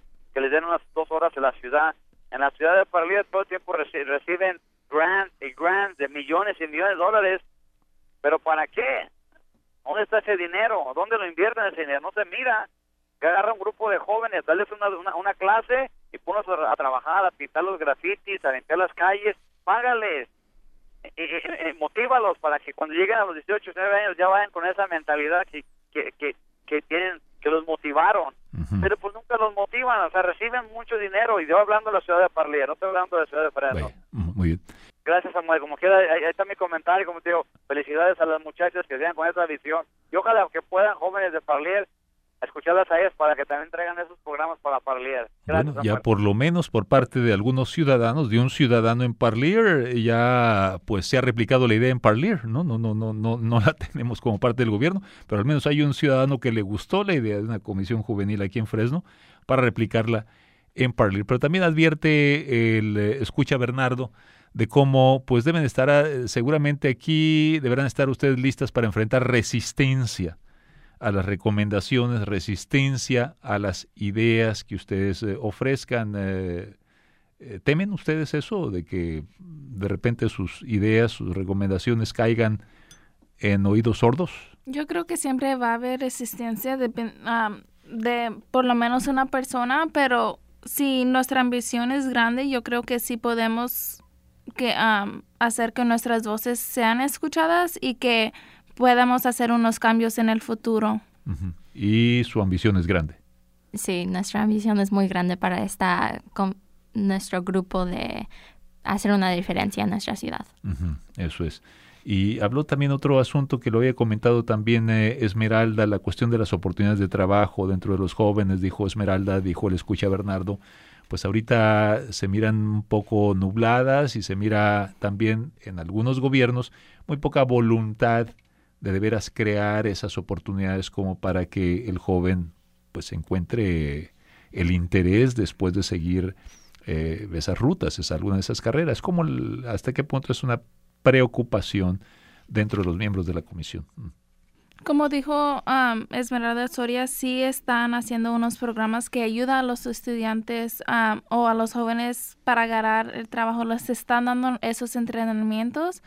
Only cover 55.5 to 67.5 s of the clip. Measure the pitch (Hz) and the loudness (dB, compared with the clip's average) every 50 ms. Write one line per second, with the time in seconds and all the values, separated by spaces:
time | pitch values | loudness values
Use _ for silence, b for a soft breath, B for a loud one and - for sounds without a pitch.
55.5 | 151 139 - 151 147 147 147 143 135 - 156 143 135 131 135 139 139 120 - 127 | 2 2 2 2 2 2 2 2 2 2 2 4 4 4 4 2 0 0 0 0
56.5 | 113 110 101 95 104 101 - - 185 196 208 196 175 139 113 107 104 101 107 110 | 0 0 -2 -2 -4 -6 -4 -2 -2 0 0 2 0 0 0 0 -2 -2 -2 -4
57.5 | 117 98 - - 98 95 98 98 120 110 107 - 107 101 98 101 107 101 98 95 | -6 -6 -6 -6 -4 -4 -2 -2 -2 -2 -2 -2 -2 -2 -2 -2 -2 -2 -2 -2
58.5 | - 120 110 - - 107 110 123 147 175 - b b b b b b b b b | -2 -4 -4 -2 0 0 0 0 0 -2 -6 b b b b b b b b b
59.5 | 131 131 127 117 - 113 110 101 - 113 107 113 113 107 107 b b b b b | 2 2 2 2 2 0 0 0 0 0 0 0 -2 -2 -4 b b b b b
60.5 | b b b b b - 127 123 - - 113 101 95 101 104 - 131 123 - 147 | b b b b b -2 -2 0 2 2 2 2 2 0 0 0 0 0 2 2
61.5 | 175 190 180 170 156 156 160 165 156 151 - 156 151 147 147 143 143 156 143 139 | 2 2 2 2 4 4 4 4 4 2 2 4 4 4 4 4 2 0 0 0
62.5 | 127 117 117 113 113 110 107 107 104 104 104 104 117 135 117 - - 147 135 - | 2 2 4 4 4 2 2 0 0 0 0 0 0 -2 -4 -2 0 0 0 0
63.5 | 143 127 123 120 123 135 131 123 127 123 127 113 b b b b b b b b | 0 0 0 -2 -2 0 -2 0 -2 -2 -6 -8 b b b b b b b b
64.5 | b - 113 - - 143 139 135 135 131 131 131 131 127 - - 127 120 117 160 | b -2 -2 2 4 4 6 6 6 6 6 6 6 4 2 2 2 4 4 4
65.5 | 165 165 147 127 - 131 131 143 143 147 147 156 143 127 123 104 - 123 117 139 | 2 2 0 0 2 2 4 6 6 6 4 2 0 -4 -4 -2 -2 0 2 2
66.5 | 156 151 147 147 147 135 - 135 123 - - 160 160 156 156 156 156 156 156 156 | 2 2 2 2 0 2 0 0 0 0 0 0 2 4 4 4 4 4 4 4